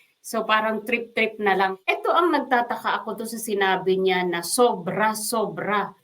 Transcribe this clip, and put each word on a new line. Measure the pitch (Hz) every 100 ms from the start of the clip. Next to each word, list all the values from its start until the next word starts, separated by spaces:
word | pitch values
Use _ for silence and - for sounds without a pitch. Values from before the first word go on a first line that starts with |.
| _ _
So, | - 220 214
parang | 214 220 214 233
trip-trip | 233 - - 220 214
na | 202 190
lang. | 190 190
Ito | - - 392
ang | 330 349
nagtataka | 294 247 240 240 214 214 196
ako | 214 214
to | 220
sa | 226
sinabi | 226 202 190 180 180 190
niya | 190 180
na | 180 180 -
sobra-sobra. | - 240 208 170 175 220 214 - 226 190 165 170 208 190 -